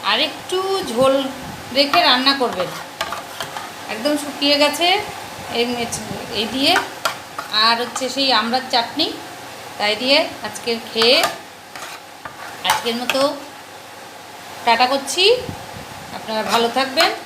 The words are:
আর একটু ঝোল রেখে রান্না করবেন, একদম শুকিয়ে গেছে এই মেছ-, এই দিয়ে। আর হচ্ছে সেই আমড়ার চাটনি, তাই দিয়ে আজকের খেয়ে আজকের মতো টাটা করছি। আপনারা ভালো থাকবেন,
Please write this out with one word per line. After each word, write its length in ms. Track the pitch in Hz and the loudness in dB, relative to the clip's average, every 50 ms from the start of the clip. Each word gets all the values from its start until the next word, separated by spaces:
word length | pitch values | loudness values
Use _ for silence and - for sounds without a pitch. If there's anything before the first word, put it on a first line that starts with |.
| - | 2
আর 160 | 190 214 233 | 2 2 2
একটু 640 | 302 311 - - - - 359 370 381 381 392 381 - 254 | 2 0 -2 -8 -6 -2 -2 0 0 0 0 0 -2 -2
ঝোল 400 | 226 226 269 269 269 277 269 269 - - - - - - - - 240 | 2 4 6 6 6 4 2 -2 -6 -8 -10 -10 -10 -10 -10 -2 2
রেখে 260 | 269 285 285 - 349 | 2 4 4 4 4
রান্না 320 | 320 285 247 247 262 277 285 277 | 6 6 4 6 4 2 2 2
করবেন, 280 | 254 220 180 180 180 156 - - - - - - - - - - - - - - - - - - - - - - - - | 0 0 0 -2 -4 -4 -6 -10 -12 -12 -8 -8 -6 -6 -6 -8 -10 -12 -10 -10 -10 -8 -8 -10 -10 -10 -12 -12 -10 -8
একদম 280 | 208 220 233 294 302 | -8 -2 0 0 0
শুকিয়ে 420 | 294 294 269 - - 277 285 285 285 | 0 -2 -6 -4 0 2 4 4 6
গেছে 440 | 294 285 285 294 339 359 381 415 415 - - - - - - - - - 240 | 4 2 4 4 4 4 4 4 0 -4 -8 -10 -10 -12 -12 -12 -8 -4 0
এই 120 | 233 240 | 0 0
মেছ-, 680 | 240 247 240 233 226 - - 220 - 196 - - - 226 | 0 0 -2 -2 -4 -4 -6 -6 -6 -6 -6 -6 -6 -2
এই 120 | 202 226 214 | -2 -2 -2
দিয়ে। 240 | 226 262 277 311 359 - - - - - - - - - - - - - - - | 0 2 4 4 4 4 2 -2 -8 -6 -6 -6 -6 -6 -12 -10 -10 -10 -8 -2
আর 280 | 208 214 220 226 233 233 | 0 4 4 4 4 2
হচ্ছে 280 | 247 233 233 - 262 247 | 0 -4 -4 -4 -4 -2
সেই 240 | - 277 277 269 | 0 0 2 4
আমড়ার 300 | 240 214 220 233 240 262 247 - | 4 4 2 2 0 0 0 2
চাটনি, 420 | - 240 233 - - 277 330 403 - - - - - - - - - - - - - - | 0 0 0 0 -2 -2 -2 -2 -2 -8 -10 -12 -12 -14 -14 -14 -14 -14 -14 -14 -4 -2
তাই 180 | 202 208 214 | 0 0 0
দিয়ে 320 | 214 247 262 277 311 349 349 - - | 0 2 4 4 4 4 2 -4 -8
আজকের 340 | - 214 - - - 240 233 226 - - | -8 -8 -8 -6 -4 -2 -4 -4 -4 -4
খেয়ে 300 | - 226 226 233 269 320 - - - - - - - - - - - - - - - - - - - - - - - - - - - - - | 0 4 6 6 6 6 4 2 -2 -6 -12 -16 -18 -18 -18 -16 -14 -14 -12 -12 -12 -14 -16 -18 -18 -16 -16 -16 -14 -12 -14 -14 -12 -4 0
আজকের 320 | - 220 220 - 240 226 | 2 2 2 2 -2 -2
মতো 400 | 240 247 247 - 269 277 294 285 - - - - - - - - - - - - - - - - - - - - - - - - - - | -2 -2 -2 2 2 2 2 2 -2 -10 -14 -16 -16 -16 -16 -16 -16 -16 -16 -16 -16 -16 -16 -16 -16 -16 -16 -16 -16 -14 -14 -14 -2 4
টাটা 220 | 240 226 233 254 | 4 6 6 6
করছি। 500 | 247 277 269 269 - - 349 370 415 494 508 508 - - - - - - - - - - - - - - | 4 4 0 0 -2 2 4 6 6 6 4 2 -8 -10 -10 -12 -12 -12 -14 -12 -12 -14 -14 -12 -10 -10
আপনারা 280 | 196 - 214 220 220 | -10 -6 -4 -2 -2
ভালো 260 | 208 185 208 240 233 233 | 0 2 4 4 4 4
থাকবেন, 420 | - 262 269 262 262 311 339 381 - - - | 2 2 0 2 4 4 4 4 2 -2 -8